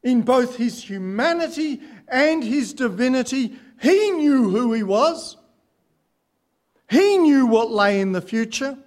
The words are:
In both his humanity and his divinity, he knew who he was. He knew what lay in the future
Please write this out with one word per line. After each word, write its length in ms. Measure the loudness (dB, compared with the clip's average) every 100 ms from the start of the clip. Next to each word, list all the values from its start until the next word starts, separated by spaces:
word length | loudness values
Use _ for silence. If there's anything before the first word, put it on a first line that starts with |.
In 160 | 2 0
both 360 | 2 2 0 -4
his 280 | -6 -6
humanity 960 | -12 -10 -8 -2 -2 -2 -4 -6 -6 -8 -12 -20 -4
and 360 | 0 2 0
his 300 | -2 -2 -4
divinity, 840 | -4 -4 0 0 0 -2 -4 -4 -8 -20 _
he 300 | 2 2 2
knew 400 | 0 2 2 2
who 220 | 0 0
he 80 | -2
was. 560 | 0 0 0 -2 -14 -20 _ _ _ _ _ _ _ _ _ _ _ _ _ _ _
He 260 | 2 4 4
knew 300 | 4 4 4
what 240 | 2 2
lay 300 | 2 2 2
in 120 | 0
the 80 | -4
future 560 | -4 -4 -4 -6 -8 -8